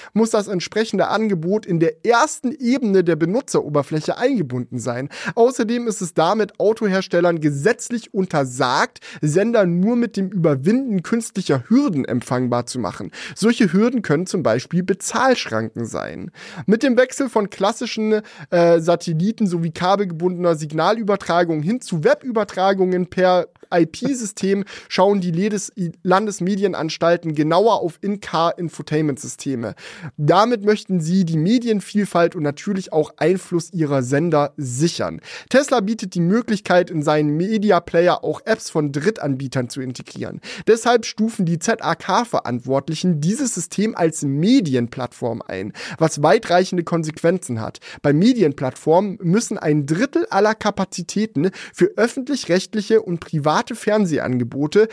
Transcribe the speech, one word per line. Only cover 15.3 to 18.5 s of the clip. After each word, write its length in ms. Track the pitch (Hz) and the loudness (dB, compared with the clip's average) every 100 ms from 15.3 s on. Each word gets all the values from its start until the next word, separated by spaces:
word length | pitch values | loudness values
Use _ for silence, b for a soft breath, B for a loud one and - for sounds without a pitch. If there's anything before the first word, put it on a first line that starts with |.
| 240 - 110 113 117 117 | 2 -2 -4 -4 -6 -8
sein. 460 | 73 50 76 - - B B 165 | -8 -8 -10 -14 -16 B B 0
Mit 180 | 220 | 2
dem 140 | 277 240 | 2 4
Wechsel 320 | 254 - 269 | 2 0 -2
von 200 | 220 196 | -2 -4
klassischen, 720 | - 202 233 233 - 214 214 214 B | -2 -2 -2 -6 -4 0 0 -2 B
äh, 300 | 151 | -2